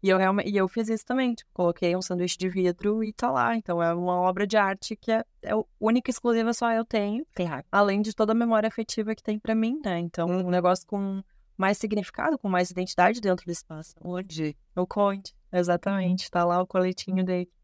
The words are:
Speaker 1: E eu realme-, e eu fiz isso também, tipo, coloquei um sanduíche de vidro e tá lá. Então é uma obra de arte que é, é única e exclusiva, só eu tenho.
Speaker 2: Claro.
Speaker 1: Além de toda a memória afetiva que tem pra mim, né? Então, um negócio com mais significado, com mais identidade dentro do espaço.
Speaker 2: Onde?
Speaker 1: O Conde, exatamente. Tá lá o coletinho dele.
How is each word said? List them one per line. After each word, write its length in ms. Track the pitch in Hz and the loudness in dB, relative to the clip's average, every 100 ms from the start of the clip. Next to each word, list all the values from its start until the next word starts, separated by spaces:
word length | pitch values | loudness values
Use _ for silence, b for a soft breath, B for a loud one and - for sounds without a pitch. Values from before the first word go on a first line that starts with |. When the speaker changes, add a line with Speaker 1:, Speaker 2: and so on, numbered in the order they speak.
Speaker 1:
E 80 | 196 | 4
eu 80 | 185 | 4
realme-, 260 | 190 202 - | 4 2 0
e 80 | |
eu 140 | 202 190 | 0 0
fiz 220 | - 220 | -2 -2
isso 140 | 220 - | -4 -2
também, 260 | 254 254 | 0 0
tipo, 160 | 233 - | -2 -10
coloquei 420 | - 180 170 175 180 | 0 0 2 0 0
um 60 | |
sanduíche 340 | 185 180 175 - | -2 -2 -2 -2
de 100 | 185 | -2
vidro 520 | 185 180 175 202 214 | 2 0 2 -2 0
e 80 | 220 | -2
tá 160 | - 240 | -2 -2
lá. 260 | - 120 233 | 2 2 0
Então 260 | - 170 | -2 0
é 120 | 170 | 0
uma 220 | 170 175 180 | 0 0 2
obra 260 | 180 185 202 | 2 2 0
de 120 | 214 | 2
arte 360 | 190 196 - 214 | 2 -2 -8 -8
que 140 | - | -2
é, 140 | 226 226 _ | -2 -2 _
é 100 | - 214 - _ | -2 -2 -2 _
única 300 | 214 240 - | 2 2 0
e 20 | |
exclusiva, 400 | 240 240 226 226 | -4 0 0 0
só 180 | 233 233 | 0 0
eu 120 | 226 | 0
tenho. 420 | 233 226 202 220 311 | 0 -2 -2 -4 -6
Speaker 2:
Claro. 300 | - 175 139 - | -4 -4 -4 -2
Speaker 1:
Além 300 | 196 202 196 | 2 4 4
de 120 | 214 | 0
toda 180 | - 214 | 0 2
a 20 | |
memória 320 | 226 233 220 220 | 2 2 2 0
afetiva 460 | - 220 - 214 | -4 -6 -4 -4
que 80 | 220 | -4
tem 160 | - 214 | -4 -4
pra 160 | - | -2
mim, 260 | 220 220 294 | 0 0 -2
né? 160 | 254 170 | -4 -4
Então, 300 | 170 - 170 | -4 -4 -2
um 220 | 180 180 | 0 0
negócio 360 | 180 175 185 - | 2 2 2 -2
com 360 | 202 196 196 - _ _ - | -6 -4 -6 -10 _ _ -2
mais 220 | 190 208 | 0 0
significado, 600 | 214 208 185 - - 302 | -2 -2 -4 -4 -2 0
com 120 | 202 | 0
mais 200 | 180 180 | 0 0
identidade 480 | 180 185 - 180 233 | -2 -4 4 4 4
dentro 280 | 208 180 175 | 0 0 -2
do 60 | |
espaço. 420 | 170 - 156 156 - | -8 -8 -16 -16 -14
Speaker 2:
Onde? 520 | 175 180 190 156 156 147 _ - | -8 -8 -6 -6 -6 -6 _ -4
Speaker 1:
O 100 | 180 | -4
Conde, 480 | - 202 196 196 _ _ | 0 0 0 -10 _ _
exatamente. 800 | 180 175 175 190 196 185 185 - | -2 0 0 0 0 0 0 -2
Tá 140 | 175 | 0
lá 160 | 175 175 | 2 2
o 60 | 185 | 0
coletinho 580 | 185 185 185 - 185 | 0 0 -2 -4 -2
dele. 260 | 185 180 180 _ | 0 -2 -4 _